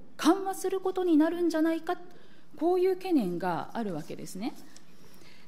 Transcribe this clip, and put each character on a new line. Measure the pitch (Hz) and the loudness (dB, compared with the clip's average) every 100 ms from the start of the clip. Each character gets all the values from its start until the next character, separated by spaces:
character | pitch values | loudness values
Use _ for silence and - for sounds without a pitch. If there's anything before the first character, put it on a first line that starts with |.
| - - | -12 2
緩 | 294 392 | 4 4
和 | 381 | 2
す | 381 370 | -2 -2
る | 381 | 0
こ | 381 | 0
と | 370 | 0
に | 370 302 | 6 6
な | 320 | 6
る | 339 | 4
ん | 339 | 2
じ | 311 | 4
ゃ | |
な | 330 | 2
い | 330 | 2
か、 | 339 359 - - - - - - | -2 -4 -6 -12 -12 -12 -10 -2
こ | 330 | 2
う | 370 | 4
い | 370 | 4
う | 370 | 2
懸 | 370 | 2
念 | 320 185 175 | 2 2 0
が | 185 160 - | 0 0 -2
あ | - | -4
る | 214 | -4
わ | 156 | -4
け | 165 139 | -6 -8
で | 160 | -8
す | 180 | -6
ね。 | 247 - - - - - - - - - | -6 -6 -10 -12 -12 -12 -12 -12 -12 -12